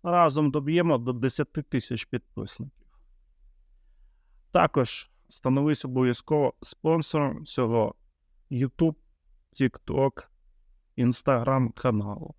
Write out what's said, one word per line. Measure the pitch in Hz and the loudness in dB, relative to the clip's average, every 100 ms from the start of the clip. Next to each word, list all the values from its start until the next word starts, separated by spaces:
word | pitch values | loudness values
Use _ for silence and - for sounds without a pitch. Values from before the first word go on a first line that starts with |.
Разом | 175 175 165 139 151 | 2 4 4 4 2
доб'ємо | 147 139 165 170 135 | 2 2 2 4 2
до | 120 | 0
десяти | 123 127 - 147 - | -2 -2 -2 -4 -4
тисяч | - 131 - 117 | -4 -4 -4 -8
підписників. | - 120 _ - 101 - 135 _ _ _ _ _ _ _ - _ _ _ _ _ - _ _ _ _ | -6 -8 _ -12 -10 -10 -14 _ _ _ _ _ _ _ -20 _ _ _ _ _ -20 _ _ _ _
Також | 175 165 143 120 - - _ _ | 2 2 2 -2 -4 -14 _ _
становись | - 127 135 147 147 | -6 0 2 2 0
обов'язково | 135 127 127 120 - 151 131 - | -2 0 2 0 -2 0 0 -2
спонсором | - - 156 165 151 156 143 - 151 | -16 -6 0 0 0 -2 -2 -4 -8
цього | - 117 117 107 - _ _ _ _ _ | -2 0 2 0 -4 _ _ _ _ _
YouTube, | 127 131 - 165 156 _ _ _ _ _ - | -4 -4 2 0 0 _ _ _ _ _ 0
TikTok, | 131 - - - 135 - - _ _ _ _ _ _ - | 0 0 -6 0 0 -2 -20 _ _ _ _ _ _ 0
Instagram | 123 123 - 123 120 135 120 | 0 2 0 0 2 0 0
каналу. | - 127 107 104 101 - | 0 -2 0 -4 -10 -14